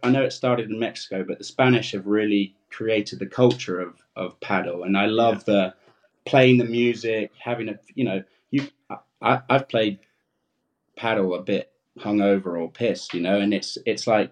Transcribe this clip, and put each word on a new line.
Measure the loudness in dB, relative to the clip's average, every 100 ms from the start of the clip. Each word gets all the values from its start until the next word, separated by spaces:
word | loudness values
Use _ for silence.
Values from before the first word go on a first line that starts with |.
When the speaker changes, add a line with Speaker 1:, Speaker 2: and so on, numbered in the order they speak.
Speaker 1:
I | 0
know | 2
it | 2
started | -2 -2 0 -2
in | -4
Mexico, | -6 -6 -8 -6 -6
but | -8
the |
Spanish | -8 2 4 4 0
have | -6 -2
really | 0 2 0 0 _ _
created | -6 0 0 -2 -8
the | -8
culture | 2 4 4 -4 -6
of, | -6 -12 _ -10
of | -10 -10
paddle. | -4 -2 -2 -6
And | -2 0
I | 2
love | 4 2 2 2
Speaker 2:
Yeah. |
Speaker 1:
the | 2 0 -6 _ _ _ _ 0
playing | 6 6 6
the | 4
music, | 2 0 0 -2 -2 -4 -8
having | -8 -6 -6
a, | -10 _ -4
you | -2
know, | -2 -8 _ _
you, | -4 -4 _ _
I, | -16 _ _
I, | 0 0 2
I've | 0 2
played | 0 0 -2 _ _ _ _ _ _ _ _ _ -8
paddle | -2 0 0
a | -2
bit | -2 -4 -4 _ _ -12
hungover | -2 2 4 2 0 -6
or | -6
pissed, | -4 -4 -4 -6
you | -4
know, | 0 0
and | 0
it's, | -2 -4 -6 -4
it's | -4 0
like, | 0 0